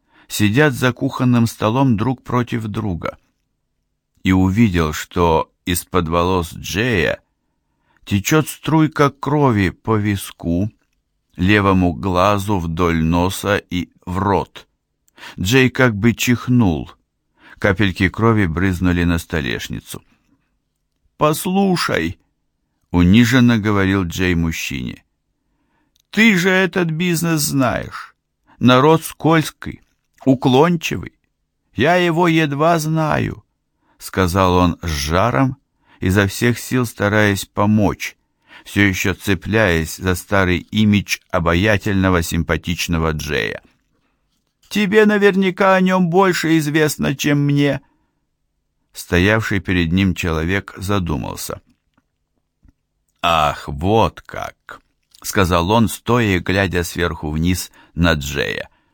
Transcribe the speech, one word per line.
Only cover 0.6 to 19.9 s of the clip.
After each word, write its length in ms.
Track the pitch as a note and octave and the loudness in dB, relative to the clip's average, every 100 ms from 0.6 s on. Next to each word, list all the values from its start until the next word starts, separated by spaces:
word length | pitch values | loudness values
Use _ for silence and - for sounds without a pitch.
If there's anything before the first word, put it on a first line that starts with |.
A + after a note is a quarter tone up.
| D3+ | 2
за 220 | A#2 B2+ | 2 -2
кухонным 520 | - C#3 - B2+ A#2+ A#2 | -2 -4 -2 2 2 2
столом 520 | - G#2+ B2 C3+ G2+ | 0 -2 2 2 0
друг 260 | A2+ C3 | -2 -4
против 400 | - A#2+ A#2+ A#2+ | -4 -4 -4 -6
друга, 540 | A2 G#2+ G#2 E2 - - _ _ _ _ _ _ _ _ _ _ | -6 -6 -6 -6 -8 -12 _ _ _ _ _ _ _ _ _ _
и 100 | F#2 | 0
увидел, 600 | F#2 F#2 G2 A2+ F2 D#2 | 2 2 4 2 2 -2
что 580 | D#2 - F#2 E2+ D#2+ - _ - | -4 -6 0 2 2 -2 _ -6
из-под 420 | F2 - F#2 D#2+ | -4 -2 -2 0
волос 460 | E2+ F2 F#2+ D#2+ | 0 0 0 -4
Джея 680 | E2+ D2 E2 B2 G2 C#2 - _ _ _ _ _ _ _ _ - | -10 -8 -4 -2 0 -2 -4 _ _ _ _ _ _ _ _ -4
течет 420 | G2+ - D#3 - | -4 2 0 0
струйка 640 | - - D#3+ D#3 - C#3+ | -6 -2 0 2 2 0
крови 580 | - C3+ D3 C#3 G#2+ F2 | -2 -4 0 2 2 0
по 280 | - - A2 | -2 -2 -2
виску, 760 | G#2 G2 - - E2+ E2+ G#2+ - _ _ _ _ _ - | 0 -4 -6 -8 -4 -2 -2 -6 _ _ _ _ _ -2
левому 560 | F#2 G#2 G2 F#2+ F2+ | 2 4 4 2 2
глазу, 680 | B1 F#2+ F2+ G2+ G2+ G2 G2 | -2 -2 0 2 0 -2 -4
вдоль 460 | E2+ E2 F2 E2 | -2 -2 0 0
носа 540 | E2 E2+ F#2 - G2 G2+ | 0 0 -2 -2 -2 -2
и 320 | - F#2 - _ - | -2 -6 -8 _ -10
в 100 | F2+ | -4
рот. 500 | G2 F2+ - - - _ _ _ _ _ - - | 0 0 -2 -12 -20 _ _ _ _ _ -16 -8
Джей 300 | F#2 C3 B2+ | 0 2 2
как 260 | - B2 | 2 0
бы 200 | G#2 A#2 | 2 0
чихнул. 760 | G2 - A#2+ - B2 G2+ D2 A#1+ - _ _ _ _ - - | 0 0 -2 0 2 2 0 -6 -18 _ _ _ _ -20 -4
Капельки 500 | G#2 G2 G2+ - F2+ | -2 0 -2 0 -2
крови 380 | - A2+ A2 F2+ | 2 2 2 0
брызнули 580 | D#2+ F#2+ F2+ F2+ F2 | -2 -4 -2 0 0
на 140 | E2+ E2 | 0 -2
столешницу. 840 | - E2 B1+ G#1+ - G#1 - | -4 -6 -4 -6 -8 -12 -14